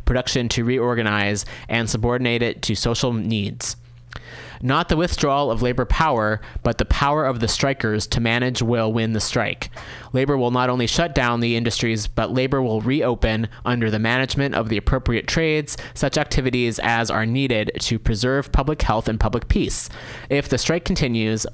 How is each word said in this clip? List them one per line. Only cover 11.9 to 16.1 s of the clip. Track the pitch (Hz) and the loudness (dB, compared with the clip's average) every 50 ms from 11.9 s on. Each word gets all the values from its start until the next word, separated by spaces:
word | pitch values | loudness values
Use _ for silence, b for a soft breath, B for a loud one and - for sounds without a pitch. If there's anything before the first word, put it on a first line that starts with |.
| 113 107 104 - | 0 0 -2 -4
but | - - 113 87 | -2 -2 -2 0
labor | 107 131 127 131 135 135 | 0 0 0 2 2 0
will | 131 120 110 110 | 0 0 0 0
reopen | 107 120 131 156 113 123 123 113 - 113 110 110 117 110 B B B | 0 0 0 0 2 0 0 2 0 0 0 0 -2 -4 B B B
under | - 123 120 117 110 | -2 0 0 0 0
the | 107 107 | 0 0
management | 110 113 120 127 135 127 - 143 139 139 73 | 0 0 2 0 0 0 0 0 0 0 0
of | - 113 110 | 0 0 0
the | 107 101 | -2 0
appropriate | - - - 131 127 - 117 110 - - | 2 2 0 2 2 0 0 0 -2 -2
trades, | - - 165 160 151 151 147 - - B B B B | 0 0 2 2 0 0 -2 -4 -6 B B B B
such | - - 139 | -2 -2 0